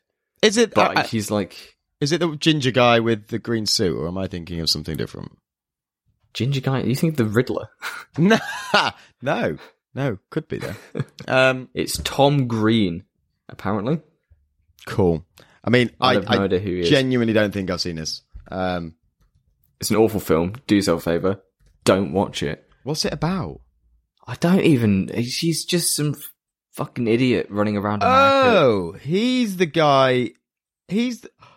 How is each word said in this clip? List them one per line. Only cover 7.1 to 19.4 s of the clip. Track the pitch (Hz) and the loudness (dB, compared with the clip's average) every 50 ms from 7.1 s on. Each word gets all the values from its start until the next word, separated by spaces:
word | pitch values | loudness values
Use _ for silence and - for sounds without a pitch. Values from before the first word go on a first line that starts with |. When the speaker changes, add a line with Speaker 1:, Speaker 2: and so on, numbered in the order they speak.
| 156 | 0
Speaker 2:
the | 139 113 | 0 -2
Riddler? | 107 101 117 - - 98 - - - _ _ - - | 0 0 0 0 0 -4 -6 -8 -10 _ _ -14 -12
<laughs> | - - - - - - | -12 -14 -16 -10 -2 2
Speaker 1:
No, | 160 202 226 - - - - - - - - 202 | 4 4 4 2 0 -4 -10 -10 -4 0 0 0
<laughs> | 156 117 - - - _ _ _ | 0 0 -4 -8 -14 _ _ _
no, | 120 135 165 220 233 95 78 - - - _ _ _ _ - | -6 -4 -2 -2 -2 -4 -4 -6 -10 -18 _ _ _ _ -8
no. | 120 139 135 101 92 _ _ | -6 -4 -4 -4 -6 _ _
Could | - 160 156 - | -8 -8 -6 -6
be | - - | -8 -8
though. | - - - - - - - - | -8 -10 -12 -12 -16 -10 -8 -8
Speaker 2:
<laughs> | - - _ - - | -8 -8 _ -14 -8
Speaker 1:
Um, | - 127 131 131 131 131 127 127 - - | -2 0 2 2 2 2 -2 -6 -8 -6
Speaker 2:
It's | - - - - - - | -6 -4 -4 -6 -6 -8
Tom | - - - 139 143 147 143 131 120 | -6 0 2 2 4 4 2 0 0
Green, | 117 110 107 110 117 113 104 90 82 85 - _ _ _ _ _ _ _ _ - | 0 0 2 2 4 2 2 0 -2 -6 -10 _ _ _ _ _ _ _ _ -20
apparently. | - - - 98 104 107 98 123 160 156 - _ _ _ _ _ _ _ _ _ _ _ _ _ _ _ - | -18 -8 -6 -4 -4 -2 -2 -2 -2 -4 -4 _ _ _ _ _ _ _ _ _ _ _ _ _ _ _ -16
Speaker 1:
Cool. | - - - 98 87 82 80 - _ _ - - _ _ _ - | -6 -2 0 2 2 2 0 -4 _ _ -20 -20 _ _ _ -2
I | 113 | 2
mean, | 117 123 120 113 - - | 2 2 2 0 0 0
Speaker 2:
I | 123 127 | 2 2
Speaker 1:
I, | 127 | 2
Speaker 2:
have | 104 90 - | 2 2 0
no | 104 98 | 0 0
Speaker 1:
I | 98 | 2
Speaker 2:
idea | 92 95 90 | 2 0 0
who | 98 95 | 0 -2
he | 90 90 | -2 -2
is. | 87 85 | 2 2
Speaker 1:
genuinely | 139 139 131 131 127 123 117 113 | 4 2 2 2 0 0 2 2
don't | 107 107 107 101 | 2 2 2 0
think | 95 101 95 90 | 0 -4 -4 -4
I've | 90 87 | -4 -4
seen | - 90 85 | -4 -6 -6
this. | 80 78 - - - - _ - - - - | -8 -8 -10 -10 -12 -16 _ -20 -20 -16 -10
Um, | - 92 92 92 90 87 85 82 - _ _ _ _ _ _ _ _ _ | -6 -4 -4 -4 -4 -4 -6 -10 -14 _ _ _ _ _ _ _ _ _